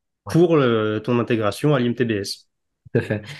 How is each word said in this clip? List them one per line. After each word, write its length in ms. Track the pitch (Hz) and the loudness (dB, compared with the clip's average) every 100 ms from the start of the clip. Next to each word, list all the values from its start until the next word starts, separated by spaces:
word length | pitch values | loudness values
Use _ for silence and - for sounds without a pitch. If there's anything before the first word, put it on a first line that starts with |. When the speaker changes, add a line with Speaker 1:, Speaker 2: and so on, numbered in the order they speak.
| _ _ - | _ _ -2
Speaker 1:
Ouais. 80 | |
Speaker 2:
pour 220 | 160 175 156 | 2 4 4
le, 460 | 123 113 107 107 | 4 2 0 -2
ton 160 | 123 113 | -2 -2
intégration 540 | 113 113 104 - 147 | 0 0 -2 0 0
à 60 | 139 | 2
l'I 80 | 120 | 0
M 80 | 120 | -2
T 100 | 113 | -2
B 60 | |
S. 360 | 101 101 - _ _ _ _ - | -2 -4 -12 _ _ _ _ -4
Speaker 1:
Tout 60 | 117 | -2
à 20 | |
fait. 200 | - 107 - | -2 -4 -6